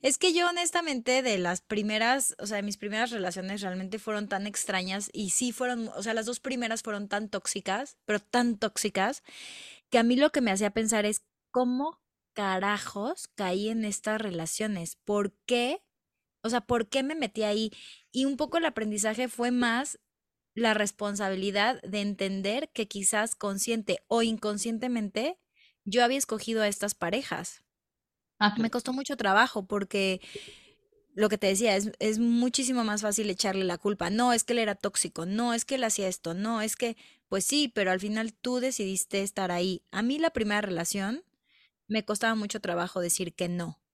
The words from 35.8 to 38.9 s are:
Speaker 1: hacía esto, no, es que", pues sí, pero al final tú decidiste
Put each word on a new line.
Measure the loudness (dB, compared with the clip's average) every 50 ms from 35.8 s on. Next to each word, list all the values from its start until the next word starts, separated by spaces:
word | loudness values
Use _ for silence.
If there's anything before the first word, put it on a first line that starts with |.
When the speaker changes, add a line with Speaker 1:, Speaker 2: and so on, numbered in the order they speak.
| 0
Speaker 1:
hacía | 0 0 0 -2 -2
esto, | -4 -4 _ -6 -4
no, | -2 -2 -2 -2 -2
es | -2 -2 -2 -2
que", | -2 -4 -4 _ -14 -20 -20 _ _ _
pues | -2 0 0
sí, | 2 2 2 2 2 2
pero | 0 2 2
al | 2 2
final | 0 -2 -2 -2 -2 -4 -6
tú | _ _ -2 0 0
decidiste | 0 0 -2 -2 -2 -2